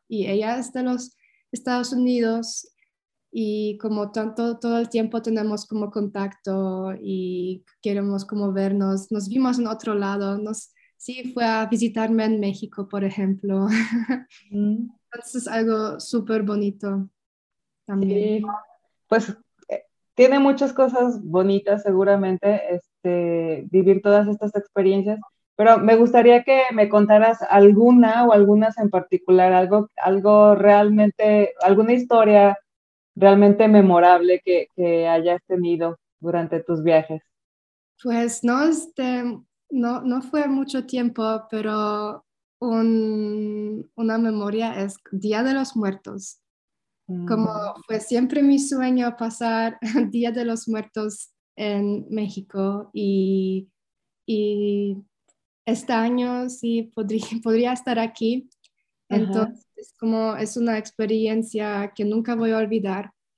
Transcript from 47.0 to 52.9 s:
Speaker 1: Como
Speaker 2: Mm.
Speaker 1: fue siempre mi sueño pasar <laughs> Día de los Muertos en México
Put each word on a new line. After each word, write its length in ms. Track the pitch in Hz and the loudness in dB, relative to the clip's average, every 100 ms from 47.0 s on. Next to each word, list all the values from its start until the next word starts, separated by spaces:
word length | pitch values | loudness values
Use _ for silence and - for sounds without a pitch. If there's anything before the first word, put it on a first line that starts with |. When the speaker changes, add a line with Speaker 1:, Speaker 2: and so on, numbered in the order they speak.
| - 180 175 | -14 -10 -4
Speaker 1:
Como 220 | 220 220 | -2 -2
Speaker 2:
Mm. 320 | 214 208 - - | -4 -10 -12 -10
Speaker 1:
fue 120 | 220 | -10
siempre 420 | - 240 254 294 | -4 -2 -2 2
mi 160 | 277 277 | 2 2
sueño 560 | 277 269 254 254 240 240 | 0 -4 -2 0 -2 -4
pasar 640 | 226 226 233 226 226 226 | -8 -6 -4 -2 -4 -6
<laughs> 300 | 220 240 214 | -4 -2 -2
Día 200 | 233 233 | -2 -4
de 140 | 233 233 | -4 -6
los 220 | 226 226 | -6 -6
Muertos 640 | 220 214 220 214 214 - _ _ - | -8 -8 -8 -10 -10 -18 _ _ -10
en 500 | 208 202 202 208 - | -6 -4 -4 -6 -8
México 800 | 214 202 196 190 196 196 202 208 | -8 -8 -10 -10 -6 -4 -6 -10